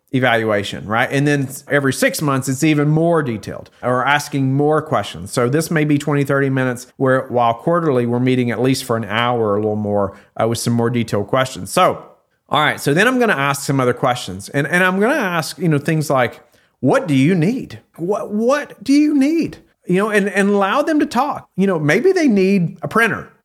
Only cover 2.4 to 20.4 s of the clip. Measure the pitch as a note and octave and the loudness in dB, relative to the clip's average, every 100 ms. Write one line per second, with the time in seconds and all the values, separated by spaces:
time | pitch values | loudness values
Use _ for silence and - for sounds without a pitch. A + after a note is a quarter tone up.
2.4 | C3+ B2+ D#3+ D3 D3 D#3 E3+ E3 C3+ A2 | -2 0 2 2 2 2 2 0 -2 -6
3.4 | G2+ - - _ A#2 B2+ B2 C#3+ - C#3+ | -8 -12 -14 _ -2 0 2 0 0 -2
4.4 | C3 C3+ D3 D#3 D3+ A#2 G2 D#2+ F2+ - | 0 2 2 0 0 -4 -4 -10 -6 -2
5.4 | A#2+ D3 D#3+ D#3+ D3+ C#3+ D3+ C#3+ C#3 C#3 | 0 0 0 -2 0 0 0 -2 0 0
6.4 | C#3 C3 B2+ A#2+ - - C3+ C3 C3 A#2+ | 0 0 -2 -4 -10 -2 2 2 0 0
7.4 | A#2 A#2 - E3+ E3 B2+ A#2+ B2 B2+ B2+ | 0 0 0 0 2 2 0 0 2 2
8.4 | A#2+ G#2+ B2+ C3 - A2+ G#2 G#2+ A#2+ A#2+ | 0 0 0 0 -2 -4 -2 -2 0 0
9.4 | G#2+ G2+ G#2+ G#2+ G#2 G2+ G2 - - - | 0 0 0 -2 -2 0 -2 -6 -12 -4
10.4 | A2+ A#2 - A#2 A#2 A#2+ A2+ G#2 G2+ C3 | -2 -2 -2 0 0 -2 -2 -4 0 0
11.4 | B2+ - G2 - F3 - - _ _ _ | -2 -4 -4 0 2 0 -10 _ _ _
12.4 | _ D3 D3 A2 - D3+ A3+ B3+ A3+ D3+ | _ 0 0 0 0 2 2 2 2 0
13.4 | C#3 C#3+ - C#3 B2 A#2+ C3 A#2 - F#2 | -2 -2 -2 0 0 0 -2 -2 -6 -12
14.4 | - C#3 D3 F3 F#3 F#3+ G#3 D4+ G3 F3 | -6 -4 0 0 2 2 0 0 -2 -4
15.4 | D3 - E3+ C#3+ D3 D#3+ C#3 C3+ A#2 - | -4 -4 0 0 0 -2 0 0 0 -4
16.4 | _ _ _ _ B2+ B3+ A3 C3+ C#3 F#3+ | _ _ _ _ 0 2 2 2 4 2
17.4 | D#3 B3+ - A2 - - F3 G#3 F#3+ G#3 | 0 -2 -8 -16 -20 -10 -4 -4 -4 -2
18.4 | A#3 C#4+ B3+ - G#3 C#4+ D4+ D4 C4+ E4 | 0 0 -4 -8 0 2 4 2 2 2
19.4 | B3+ - _ _ - F3+ G#3+ G#3 G3 F#3 | -2 -8 _ _ -2 0 2 0 0 0